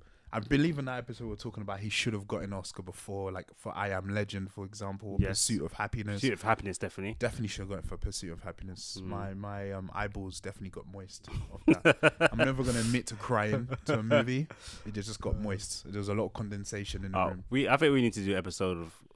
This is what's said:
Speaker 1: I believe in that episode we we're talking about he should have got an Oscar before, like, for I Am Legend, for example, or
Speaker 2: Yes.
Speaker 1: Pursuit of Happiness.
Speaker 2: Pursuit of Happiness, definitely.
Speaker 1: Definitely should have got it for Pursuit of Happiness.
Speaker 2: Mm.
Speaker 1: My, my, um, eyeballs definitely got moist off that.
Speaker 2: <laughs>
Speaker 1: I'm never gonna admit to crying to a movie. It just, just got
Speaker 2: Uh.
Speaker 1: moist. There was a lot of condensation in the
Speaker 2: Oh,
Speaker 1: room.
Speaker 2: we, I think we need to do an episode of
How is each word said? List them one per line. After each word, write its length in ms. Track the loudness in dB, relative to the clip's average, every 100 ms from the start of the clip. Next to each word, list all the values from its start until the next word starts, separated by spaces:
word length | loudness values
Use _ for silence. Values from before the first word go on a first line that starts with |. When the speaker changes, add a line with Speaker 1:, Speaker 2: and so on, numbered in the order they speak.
| -20 -20 -6
Speaker 1:
I 60 | -4
believe 400 | 4 4 4 2
in 60 | -4
that 120 | -4
episode 280 | -6 -8 -6
we 40 |
we're 40 | -6
talking 260 | -8 -6
about 200 | -6 -4
he 80 | -2
should 240 | 0 2
have 120 | 0 -2
got 180 | -4
an 100 | -4
Oscar 280 | -6 -8 -10
before, 500 | -10 -10 -8 -4 -4
like, 140 | -6 -10 -12
for 180 | -8 -2
I 140 | 0
Am 180 | 0 0 0
Legend, 340 | 0 -2 -6
for 140 | -8
example, 460 | -10 -6 -6 -6 -2
or 80 | 2
Speaker 2:
Yes. 80 | 2 4 2
Speaker 1:
Pursuit 160 | 2 0
of 80 |
Happiness. 480 | -2 -2 -2 -4 0
Speaker 2:
Pursuit 100 | 2 2
of 60 |
Happiness, 340 | 4 2 2 -4
definitely. 400 | -4 -4 -6 -2
Speaker 1:
Definitely 300 | -2 0 -4
should 100 | -4
have 60 | -6
got 100 | -4
it 60 | -4
for 120 | -4
Pursuit 340 | -4 -4 -6
of 80 | -8
Happiness. 560 | -8 -8 -8 -10 -10 -8
Speaker 2:
Mm. 40 | -6
Speaker 1:
My, 260 | -4 -4
my, 380 | -6 -6 -6 -4
um, 180 | -4 -4
eyeballs 460 | -4 -4 -4 -6 -8
definitely 300 | -10 -8 -10
got 180 | -10 -12
moist 380 | -12 -14 -16 -8 -6 -6
off 100 | 0 4
that. 640 | 6 6 8 6 6 4
Speaker 2:
<laughs> 20 |
Speaker 1:
I'm 60 | 4
never 260 | 2 4
gonna 160 | 2 4
admit 280 | 4 2 0
to 80 | -6
crying 520 | 0 2 4 0 -2 -4 0
to 120 | 2
a 40 |
movie. 440 | 6 4 4 0 -2 -6 -14 -12 -8
It 80 |
just, 160 | -6 -6
just 100 | -4
got 160 | -2 0
Speaker 2:
Uh. 40 |
Speaker 1:
moist. 520 | 0 -2 -4 -8 -6
There 80 | -4
was 80 | 0
a 60 |
lot 140 | 0 0
of 40 |
condensation 680 | -2 -6 -6 -6 -6 -4 -4
in 80 | 0
the 60 | 2
Speaker 2:
Oh, 60 | 2
Speaker 1:
room. 120 | 0 0
Speaker 2:
we, 180 | 2 6
I 80 | 8
think 180 | 8
we 80 | 8
need 120 | 6
to 100 | 4
do 80 | 2
an 60 | 2
episode 400 | 0 0 0 0
of 180 | -4 -12 -20